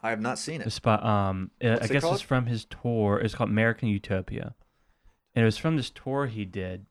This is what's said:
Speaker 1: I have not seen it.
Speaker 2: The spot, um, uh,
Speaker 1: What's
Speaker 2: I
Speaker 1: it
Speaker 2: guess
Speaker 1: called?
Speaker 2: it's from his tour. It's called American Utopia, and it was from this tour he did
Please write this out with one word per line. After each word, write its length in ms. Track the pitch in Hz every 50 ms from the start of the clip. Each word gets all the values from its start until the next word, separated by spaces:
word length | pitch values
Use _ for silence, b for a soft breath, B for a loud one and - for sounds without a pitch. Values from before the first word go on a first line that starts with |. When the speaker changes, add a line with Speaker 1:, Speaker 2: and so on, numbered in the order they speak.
Speaker 1:
I 80 | - 113
have 100 | 113 107
not 180 | 107 120 131 -
seen 220 | - - 156 156
it. 40 | -
Speaker 2:
The 60 | 110
spot, 340 | - - - 120 107 107 -
um, 460 | 113 107 101 98 98 95 92 95 - _ _
uh, 60 | - 117
Speaker 1:
What's 120 | 113 117
Speaker 2:
I 20 | 117
Speaker 1:
it 60 | 107
Speaker 2:
guess 100 | 131 143
Speaker 1:
called? 120 | 147 165 160
Speaker 2:
it's 80 | -
from 240 | - - 139 127 123
his 180 | 117 117 110 -
tour. 540 | _ - - - 123 117 113 107 101 101 -
It's 160 | 117 110 -
called 160 | - 120 107
American 380 | 107 107 113 113 117 - - 113
Utopia, 680 | 104 101 - - - 95 92 - - - - 113 117 _ _ _ _ _ _ _ _ _ _ - _ _ _ _ _
and 80 | 120
it 40 | 113
was 120 | 110 104 -
from 180 | - 160 160
this 140 | 151 123 -
tour 360 | _ - - 135 131 139 143
he 180 | 127 110 110 104
did 420 | 95 90 98 92 92 92 92 101 _